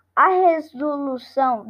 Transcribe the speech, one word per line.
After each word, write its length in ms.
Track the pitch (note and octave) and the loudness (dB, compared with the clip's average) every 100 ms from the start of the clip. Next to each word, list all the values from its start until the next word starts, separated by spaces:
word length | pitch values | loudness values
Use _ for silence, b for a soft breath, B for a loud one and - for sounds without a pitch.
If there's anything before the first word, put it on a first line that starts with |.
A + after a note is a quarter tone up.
| _ | _
a 140 | - E4 | 2 2
resolução 1400 | F#4 F4+ D#4+ D#4 B3 D4+ C#4+ C#4 B3+ - C#4 C4 A3+ G#3+ | 4 2 2 -4 -8 -6 -6 -6 -8 -8 -2 -2 -2 -4